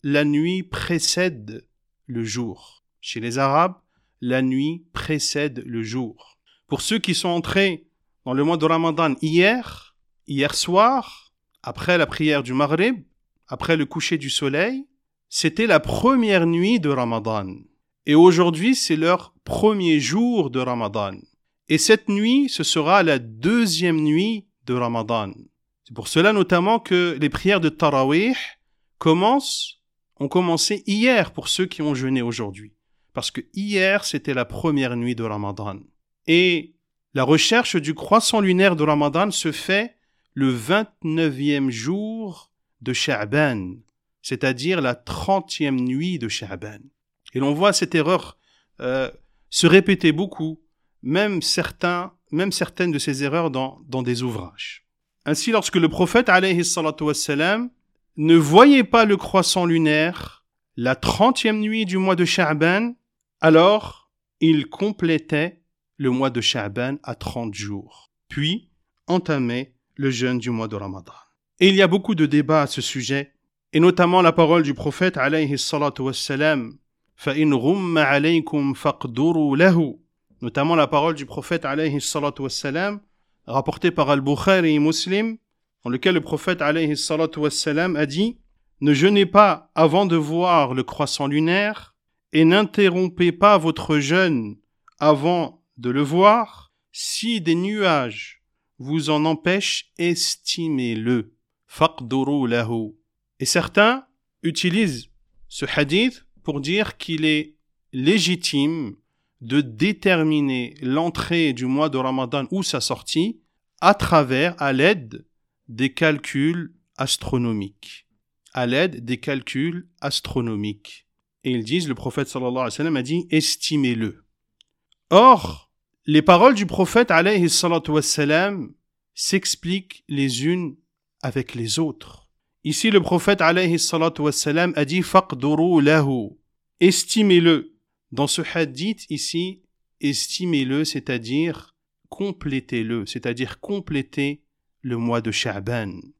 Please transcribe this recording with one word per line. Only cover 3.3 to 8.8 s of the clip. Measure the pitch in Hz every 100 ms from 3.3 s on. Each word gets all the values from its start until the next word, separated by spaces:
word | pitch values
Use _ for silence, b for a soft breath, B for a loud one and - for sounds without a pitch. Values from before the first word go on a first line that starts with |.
| 123
Arabes, | 135 147 180 180 _ _ _ _
la | 123 127
nuit | 131 131 147 170 _
précède | - - 151 - 147 147 123 127
le | 117
jour. | 110 123 120 - - _ _ _ _
Pour | 139
ceux | - 220
qui | 190
sont | 165 180
entrés | 175 165 196 196 160 _ _ _ _
dans | -
le | 131
mois | 147 170
de | 160
Ramadan | 165